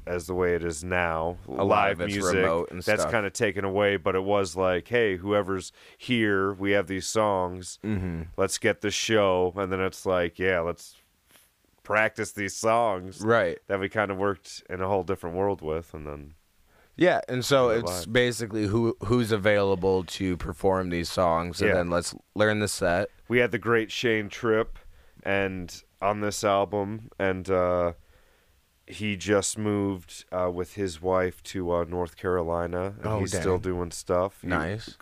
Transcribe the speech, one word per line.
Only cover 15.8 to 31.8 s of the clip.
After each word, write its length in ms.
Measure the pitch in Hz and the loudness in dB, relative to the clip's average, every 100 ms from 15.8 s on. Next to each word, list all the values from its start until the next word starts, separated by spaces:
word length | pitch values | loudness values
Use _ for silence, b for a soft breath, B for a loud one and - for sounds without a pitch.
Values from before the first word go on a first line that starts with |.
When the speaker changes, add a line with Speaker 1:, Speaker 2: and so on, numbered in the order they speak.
| 82 | -6
Speaker 1:
and 100 | 85 76 | -12 -12
then 280 | 73 73 76 _ _ _ b b b | -12 -14 -20 _ _ _ b b b
Speaker 2:
Yeah, 240 | 175 135 - | 2 2 -2
and 140 | 127 | -4
so 260 | 113 139 123 | 2 4 4
Speaker 1:
Yeah, 80 | 113 | 2
Speaker 2:
it's 220 | 87 90 87 | 0 -4 0
Speaker 1:
live. 60 | |
Speaker 2:
basically 540 | 123 123 113 113 110 104 | 2 2 0 -4 -2 0
who, 300 | 117 117 - | 2 2 0
who's 280 | 98 123 113 | 0 0 2
available 720 | 107 101 101 98 95 95 92 | 2 4 4 4 2 2 0
to 320 | 85 - 95 87 | -2 -4 -2 -2
perform 540 | - - 98 95 92 | -4 -2 0 2 0
these 180 | 85 85 | -2 -2
songs, 520 | - 90 82 87 85 | 0 2 2 0 0
and 60 | 101 | 2
Speaker 1:
Yeah. 40 | 90 | 2
Speaker 2:
then 120 | 87 | 2
let's 240 | 85 85 - _ | 0 -2 -8 _
learn 240 | 98 107 107 | 2 2 2
the 100 | 101 | 0
set. 400 | - 90 87 104 - - | 0 0 2 0 -6 0
Speaker 1:
We 100 | 120 | 2
had 120 | 120 | 2
the 80 | 95 | 0
great 320 | 101 117 110 | 0 2 0
Shane 380 | - 123 110 104 | -2 0 0 -2
Tripp 500 | - 117 110 113 - - b b b | -4 0 2 0 -6 -16 b b b
and 600 | - 98 98 92 90 - - - | -2 0 0 -4 -8 -12 -20 -4
on 180 | 98 104 | -2 0
this 240 | 104 - | -2 0
album, 640 | 104 98 98 104 98 110 113 - | 4 4 4 0 -2 -6 -10 -4
and, 300 | 95 92 90 | -2 0 0
uh, 440 | 92 90 90 87 85 b b b b b b b _ - | 2 4 2 0 -2 b b b b b b b _ -18
he 300 | 101 107 98 | -8 -6 -4
just 400 | 85 104 - 110 | 2 2 2 -2
moved, 680 | 107 104 98 92 - - - | -2 0 0 -4 -8 -20 -8
uh, 180 | 90 90 | -4 -2
with 220 | 87 90 | -2 -6
his 260 | - 98 80 | -4 -6 -4
wife 420 | 92 92 92 - | 0 0 0 -4
to, 280 | - 98 85 | -10 -6 -2
uh, 120 | 87 | 0